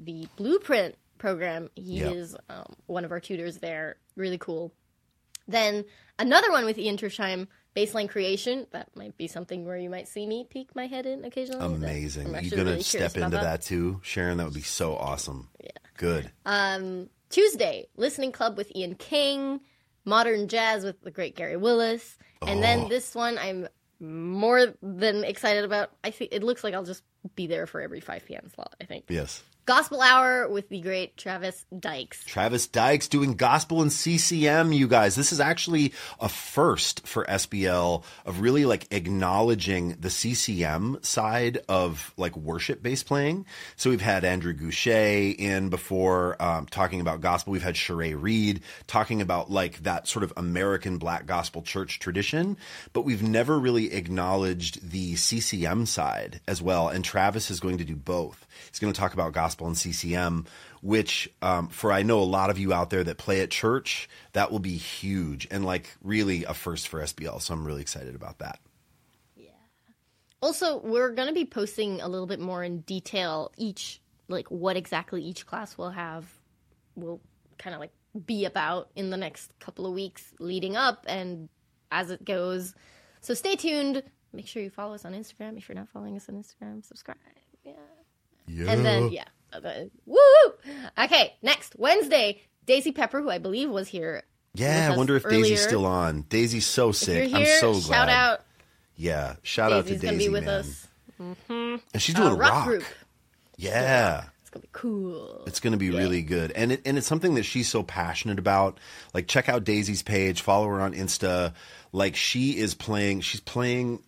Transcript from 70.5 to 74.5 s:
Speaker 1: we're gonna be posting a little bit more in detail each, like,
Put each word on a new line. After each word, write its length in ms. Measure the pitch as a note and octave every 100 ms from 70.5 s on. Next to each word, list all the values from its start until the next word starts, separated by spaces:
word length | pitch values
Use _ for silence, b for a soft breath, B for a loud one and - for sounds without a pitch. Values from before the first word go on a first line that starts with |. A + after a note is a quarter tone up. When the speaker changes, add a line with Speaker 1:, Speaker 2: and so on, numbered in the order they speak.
| D4+ F4 C#4
Speaker 1:
we're 300 | A3 A#3 B3+
gonna 220 | A#3 C4
be 120 | D#4+
posting 560 | D#4+ - G#3 - G#3 F#3+
a 80 | F3+
little 180 | F#3 F#3
bit 140 | G3
more 220 | F3+ F3+
in 160 | F3 F3
detail 720 | D#3+ F#3 - G3+ F3 D#3 - -
each, 440 | A3 F#3+ - - _ _ -
like, 200 | F#3 -